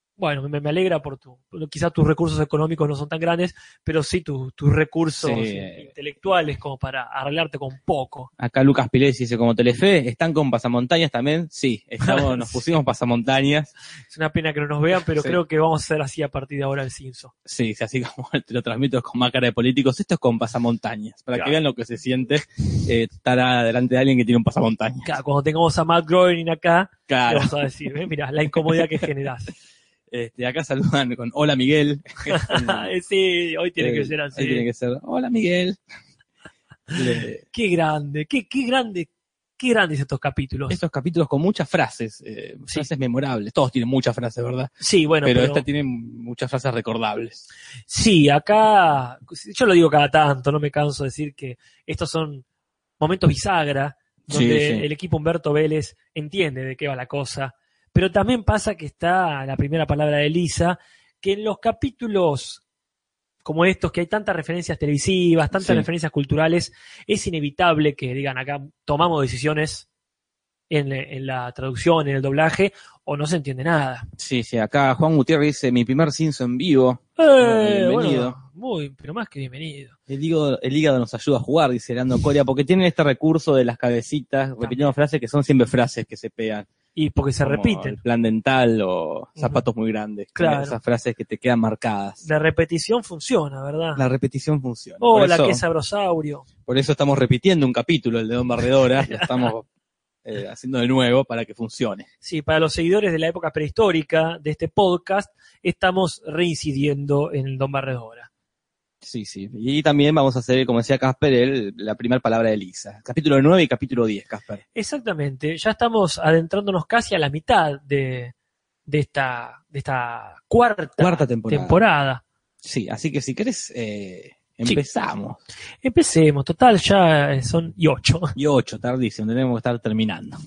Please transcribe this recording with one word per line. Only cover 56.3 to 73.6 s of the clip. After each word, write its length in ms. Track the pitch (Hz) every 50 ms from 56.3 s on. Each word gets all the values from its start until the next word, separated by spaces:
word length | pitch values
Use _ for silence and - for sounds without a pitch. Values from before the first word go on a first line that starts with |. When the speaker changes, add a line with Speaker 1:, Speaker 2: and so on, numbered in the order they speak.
| 165 196 180 151 131 131 131
Speaker 1:
de 120 | 131 131
qué 120 | - 156 143
va 80 | 135
la 100 | 127 127
cosa. 480 | - - 143 135 - - 143 135 127 - _ _ _ _ _ _ _
Pero 180 | - 175 185 190
también 340 | - 202 196 220 254 240 196
pasa 300 | - 214 208 - 220 196
que 100 | - 160
está 600 | 139 - _ 170 170 180 190 185 165 147 135 135
la 100 | 135 139
primera 300 | - 151 139 156 165 156
palabra 320 | 135 147 147 151 151 147 147
de 100 | 147 151
Lisa, 500 | 156 175 175 156 - - 170 175 185 - _ _ _ _ _ _ _ _
que 120 | - 196
en 120 | 196 202 214
los 140 | 220 196 -
capítulos 1040 | - 226 220 - - 269 - _ 240 220 208 190 180 160 143 127 - - - - _ _ _ _ _ _ _ _ _ _ _ _ _ _ _ _
como 220 | _ - 151 160 170
estos, 280 | 190 185 - - 165
que 80 | - 175
hay 80 | 175 165
tantas 260 | 214 214 202 208 185
referencias 420 | 165 151 - 170 175 165 - 165
televisivas, 720 | - 156 147 147 143 - 196 190 185 175 175 165 165 151 143
tantas 200 | - 190 190 -
Speaker 2:
Sí. 60 | 185
Speaker 1:
referencias 360 | - - - 165 170 160 156
culturales, 640 | - 147 139 135 151 147 160 160 170 196 - - - - - - - - -
es 180 | - 208 202 - 196
inevitable 640 | 170 156 147 143 143 - 185 175 160 151 151 151 143
que 180 | - 139 127
digan, 260 | 127 135 139 139 131 127
"Acá 220 | 127 135 143 143 139 147 _ _ _
tomamos 380 | - 147 143 165 175 165 147
decisiones 640 | 139 123 127 120 131 151 151 151 156 151 - - - _ _ _ _ _ _ _ _ _ _ _ _ _ _ _ _ _
en, 240 | 165 147 143 135
en 340 | 135 131 - - 139 131 135
la 260 | 135 131 127 123 123
traducción, 560 | - - 131 135 127 - - 165 170 160 151 139
en 80 | 139
el 60 | 135
doblaje, 500 | 131 139 135 147 156 160 - - 190 202 - - - - _ _ _
o 120 | - 147
no 80 | 143 151
se 120 | 151 180
entiende 260 | 165 135 139 131 127